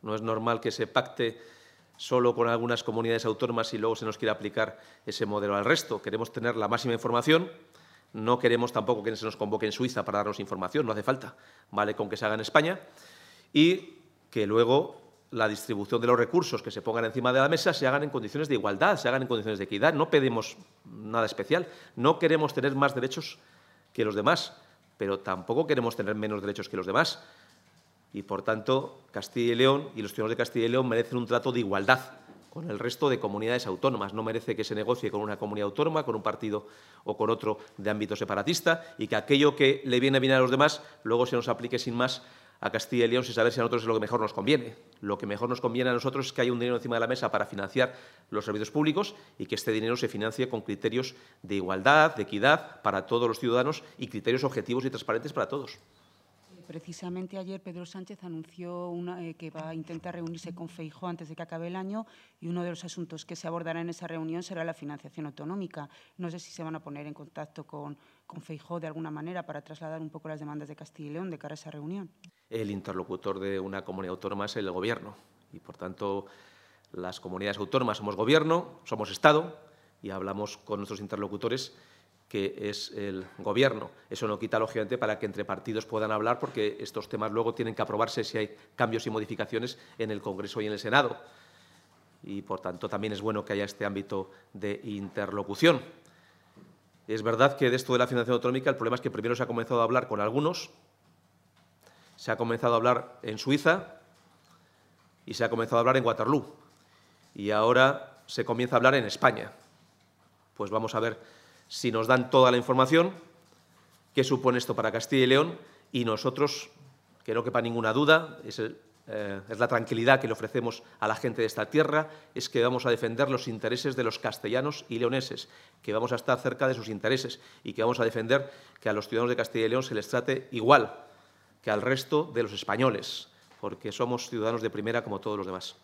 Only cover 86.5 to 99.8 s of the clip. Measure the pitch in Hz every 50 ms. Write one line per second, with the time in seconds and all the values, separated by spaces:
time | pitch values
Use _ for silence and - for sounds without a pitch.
86.5 | - 117 107 104 104 - 110 101 - 113 104 - - 107 107 110 104 113 113 117
87.5 | 117 - 120 110 107 - 110 - 104 104 113 117 - - 110 - - 113 107 104
88.5 | - - - _ _ - 120 117 113 110 - - 107 110 107 - 113 95 107 -
89.5 | - 110 113 120 - - - - - - 113 110 107 101 - 107 95 92 101 101
90.5 | - 117 107 107 107 98 - 110 117 139 139 120 - - - - - - - _
91.5 | _ _ _ _ _ _ _ _ _ _ _ _ _ _ - 98 98 98 95 -
92.5 | 98 92 - 90 90 85 - 101 107 101 104 110 107 95 98 110 107 104 101 -
93.5 | 104 101 101 101 - - 107 101 98 98 98 - 107 98 95 - - - _ _
94.5 | _ 101 98 104 101 101 - 113 104 101 98 95 - - 101 92 101 104 98 -
95.5 | 101 - 151 170 160 127 - - - - _ _ _ _ _ _ _ _ _ _
96.5 | _ - - - _ _ _ _ _ _ _ - 110 113 104 113 113 110 131 143
97.5 | 139 - 139 123 120 131 131 - 127 120 123 120 127 123 117 117 123 117 120 123
98.5 | 127 131 131 143 135 - 117 113 120 123 - 127 104 110 104 117 120 113 127 113
99.5 | 117 117 113 - 131 120